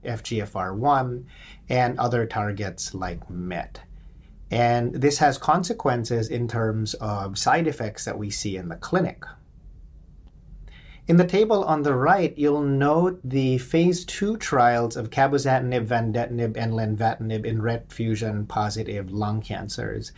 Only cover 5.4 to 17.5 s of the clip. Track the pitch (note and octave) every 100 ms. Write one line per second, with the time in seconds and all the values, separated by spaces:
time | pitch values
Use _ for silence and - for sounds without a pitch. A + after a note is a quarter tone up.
5.4 | - E3 F3+ - C#3 B2 A2+ A#2 A2 A#2+
6.4 | A#2 A#2 A2 A2 G#2+ - G#2+ G2+ G2 F#2+
7.4 | - D3 D#3+ C#3 G#2+ - - G#2 G#2 -
8.4 | G#2+ F#2+ F2 E2 - F#3 F#3 - - -
9.4 | - - - - - - - - - -
10.4 | - - - - - - - E3+ F3 F3+
11.4 | G#3+ G#3 F#3 D#3 D3 B2+ C#3+ G3 D#3+ D3+
12.4 | D3 D3 C#3+ C#3 C#3+ D#3 F3+ F3+ B2+ C3+
13.4 | C3 B2+ - E3 F3 F3 - - G3+ A3
14.4 | - C#3 A#2+ A#2+ A#2+ B2+ A2+ - C3+ C#3
15.4 | C3+ C3 B2+ B2 A2 A#2+ A2+ A2+ A#2 A#2+
16.4 | A#2 A2+ A2+ A2+ A2 G#2+ A2+ A#2 A2 A2
17.4 | A2